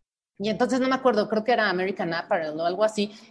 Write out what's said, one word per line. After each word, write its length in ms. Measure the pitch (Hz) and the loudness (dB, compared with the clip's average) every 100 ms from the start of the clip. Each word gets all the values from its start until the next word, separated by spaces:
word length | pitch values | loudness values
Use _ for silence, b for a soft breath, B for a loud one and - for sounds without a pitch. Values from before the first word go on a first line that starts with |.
| _ _ _ - | _ _ _ -6
Y 120 | 202 | -4
entonces 300 | 214 247 254 | 0 0 2
no 80 | 262 | 2
me 60 | |
acuerdo, 340 | 262 262 214 208 | 2 2 2 2
creo 160 | 214 | 0
que 100 | 214 | 2
era 180 | 226 208 | 2 2
American 420 | 180 185 190 175 | 0 -2 -4 -4
Apparel 460 | 165 - 190 156 151 | -4 -2 -2 -2 -4
o 60 | 170 | -4
algo 180 | 185 | 0
así. 320 | 214 214 202 B B | 0 0 -4 B B